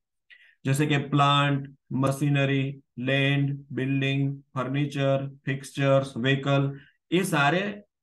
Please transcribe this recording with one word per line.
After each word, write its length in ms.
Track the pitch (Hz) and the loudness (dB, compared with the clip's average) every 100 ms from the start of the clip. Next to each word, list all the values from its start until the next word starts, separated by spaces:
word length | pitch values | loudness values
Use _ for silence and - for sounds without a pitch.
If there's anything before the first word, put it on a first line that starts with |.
| _ _ _ - - _ | _ _ _ -20 -20 _
जैसे 220 | 131 139 147 | -2 0 2
कि 100 | 143 | 0
प्लांट, 800 | - 147 139 143 143 139 - - - | 0 2 4 4 2 0 -4 -16 -8
machinery, 880 | 127 135 135 147 143 135 135 135 139 _ - | -2 0 0 0 2 2 0 -2 -6 _ -8
land, 640 | 127 139 139 143 139 139 - | -2 0 2 2 0 -4 -8
building, 680 | 127 135 139 135 139 139 139 - | -6 -2 0 0 0 -2 -4 -10
furniture, 840 | 131 127 139 147 143 135 135 139 - - | -6 -4 -2 -2 0 0 0 -2 -10 -6
fixtures, 720 | 139 - - 139 135 135 113 | -6 -6 -2 4 4 2 -4
vehicle, 640 | 131 135 139 139 139 - - _ - | 0 0 2 0 0 -4 -16 _ -2
ये 120 | 170 | -2
सारे 580 | 196 151 143 175 202 202 - _ | 0 2 2 2 -2 -8 -16 _